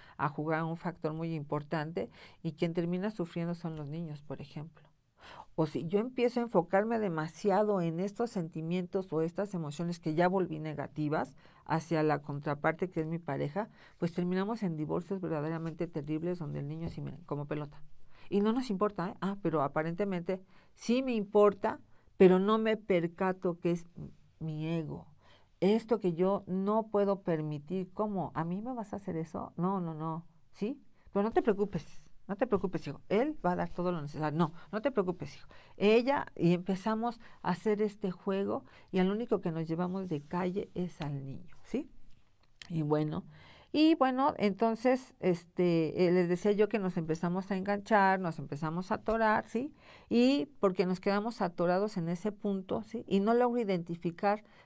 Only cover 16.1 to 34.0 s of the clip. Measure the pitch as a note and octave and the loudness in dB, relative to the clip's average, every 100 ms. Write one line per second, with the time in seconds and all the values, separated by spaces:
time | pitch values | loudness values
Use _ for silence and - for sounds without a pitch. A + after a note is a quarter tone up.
16.1 | D#3 E3+ F3 D3 D3 C#3+ D#3+ E3 - C#3+ | -4 -4 -4 -6 -6 -8 -6 -8 -8 -10
17.1 | C3+ - D3 D3 D3+ D3 - - - - | -12 -8 -8 -4 -6 -8 -10 -14 -12 -14
18.1 | - - G3+ G#3 A#3+ B3+ F#3 G#3 G3+ F3 | -16 -4 0 2 2 -2 0 -2 -2 -6
19.1 | - F#3+ G3 E3 D3+ C#3+ D#3 D#3+ E3+ G3+ | -4 -6 -2 -2 0 0 0 -2 -2 -2
20.1 | F3+ F3 F#3 - - - - - A#3+ C4 | -2 -4 -6 -8 -20 -20 -8 0 0 2
21.1 | A3+ G3+ G#3 G#3 G3+ A3+ D4 - - _ | -2 2 6 6 6 0 -4 -10 -20 _
22.1 | - F#3 F#3 G3 A3 A3 A3 - F3+ E3+ | 8 10 10 6 4 4 0 2 2 2
23.1 | F3 F#3+ F#3 F#3 E3+ F3 E3+ - - D3 | 0 -2 0 -2 0 0 0 -4 -14 -16
24.1 | - - - D#3+ D3+ D#3 E3 D3+ D#3+ - | -16 -20 -10 -8 -4 -2 -2 -2 -8 -12
25.1 | - - - - _ F#3 A3 A3 A3+ F#3 | -20 -20 -20 -20 _ 2 4 2 0 2
26.1 | E3 F#3 G3+ G3 F#3 G3 A3 A3 G#3 G3+ | 2 2 2 -2 -2 2 0 2 2 2
27.1 | G3 F#3+ D#3+ D#3 D3+ D3 F#3 F#3 - G#3+ | 2 0 -2 -2 -6 -4 -6 -4 -4 -2
28.1 | G3 D3 C#3+ E3 F#3 A3+ B3 G3+ G#3 G3 | -2 -4 -4 -4 -4 -6 -8 -8 -8 -6
29.1 | E3 E3 - - - F3+ G3 E3+ D#3 D#3+ | -6 -6 -8 -8 -4 -2 0 -4 -6 -6
30.1 | D#3+ - - - - G#3 C#4 - - - | -6 -10 -20 -20 -6 -6 -6 -12 -20 -6
31.1 | G3+ G#3+ - - G3 G3+ E3 - - - | -2 0 2 2 2 0 -4 -8 -12 -14
32.1 | - - G3+ B3+ G3 F#3 E3 D3+ C#3 - | -16 -10 -2 0 0 0 -4 -6 -10 0
33.1 | G3 D4 D4+ F3 F3+ F3 - F3+ F3 | 0 2 0 0 0 -2 -2 -2 -2